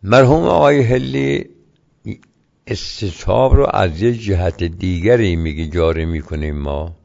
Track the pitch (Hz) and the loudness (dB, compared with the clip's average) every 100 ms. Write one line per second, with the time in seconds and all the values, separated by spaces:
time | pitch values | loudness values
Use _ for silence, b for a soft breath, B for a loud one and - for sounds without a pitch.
0 | 98 120 131 156 175 165 147 143 117 127 | 4 6 6 4 2 4 4 4 2 0
1 | 131 135 135 139 - _ _ _ _ _ | -2 -4 -2 -4 -6 _ _ _ _ _
2 | - 104 _ _ _ _ - 104 - - | -16 -16 _ _ _ _ -10 -8 -8 -8
3 | 104 87 - 110 131 123 139 98 95 80 | -8 -6 -2 2 4 4 2 2 0 0
4 | 113 117 104 92 90 - 87 85 92 87 | -2 -2 -2 -2 -2 -4 -8 -4 -4 -2
5 | 95 120 107 85 80 73 80 85 80 80 | 2 2 2 0 -2 -4 -6 0 0 0
6 | 80 80 - 76 76 73 71 71 80 82 | -4 -6 -8 -8 -6 -6 -6 -6 -8 -12